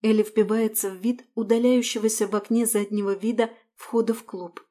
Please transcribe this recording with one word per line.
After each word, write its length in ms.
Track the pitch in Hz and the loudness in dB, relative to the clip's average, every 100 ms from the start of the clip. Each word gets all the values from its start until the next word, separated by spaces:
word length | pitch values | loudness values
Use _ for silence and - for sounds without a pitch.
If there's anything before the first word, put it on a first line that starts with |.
Элли 200 | 220 220 | 2 2
впивается 680 | 208 - 202 220 220 - 196 | 2 2 2 2 0 -2 -6
в 60 | 185 | -4
вид 280 | 214 247 - | -4 -4 -6
удаляющегося 920 | - 208 226 247 254 240 233 214 220 202 | -8 0 2 4 4 2 -2 -2 0 -2
в 80 | |
окне 320 | 208 208 226 226 | -2 0 0 2
заднего 480 | 208 202 208 196 | 0 -2 -2 -2
вида 360 | 196 214 233 233 - _ | -2 -2 0 -2 -2 _
входа 400 | _ - 233 220 | _ -4 -2 0
в 100 | 226 | -2
клуб. 360 | - 190 175 - _ | -6 -12 -12 -16 _